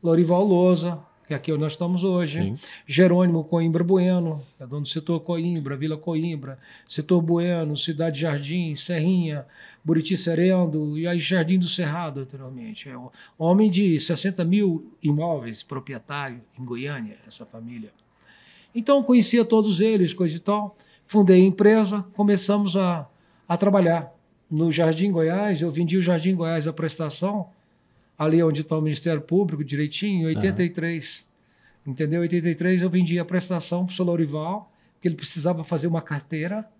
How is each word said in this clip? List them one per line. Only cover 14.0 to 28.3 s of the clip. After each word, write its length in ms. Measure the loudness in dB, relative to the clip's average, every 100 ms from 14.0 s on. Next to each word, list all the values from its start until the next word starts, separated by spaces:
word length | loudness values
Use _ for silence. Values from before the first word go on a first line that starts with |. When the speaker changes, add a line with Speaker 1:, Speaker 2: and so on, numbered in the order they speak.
| -2 -4 -4 -2 0
Speaker 1:
mil 460 | 2 2 0 -6 _
imóveis, 600 | -2 0 0 -4 -6 -14
proprietário, 760 | -12 -12 -12 -16 _ -10 -10 -12 -20 -16
em 40 |
Goiânia, 520 | -10 -8 -8 -8 -10 -14 -20
essa 180 | -20 -20
família. 440 | -18 -16 -16 -18 _ _ _ _ _ _ _ _
Então, 280 | -6 2 2
conhecia 400 | 6 4 6 2
todos 380 | 4 4 4 2
eles, 320 | 2 4 2
coisa 220 | 0 -2 -2
e 40 |
tal. 380 | -4 -2 -4 -12 _ _ _
Fundei 360 | 4 8 8
a 40 | 8
empresa, 600 | 6 6 6 2 -2 -6
começamos 640 | -2 2 2 2 0 0 0
a, 300 | 0 -2 -8 _ _ _ _
a 100 | 0
trabalhar 560 | 2 4 4 2 -2 _ _ _ _
no 220 | 0 0
Jardim 400 | 2 2 2 0
Goiás. 500 | 2 0 0 -2 0
Eu 100 | -2
vendi 260 | -2 0 0
o 40 |
Jardim 340 | 2 0 0 0
Goiás, 320 | -2 -2 -4
a 60 |
prestação, 760 | -4 -6 -4 -8 -4 -4 -4 -8 _ _ _ _ _ _ _
ali 220 | 0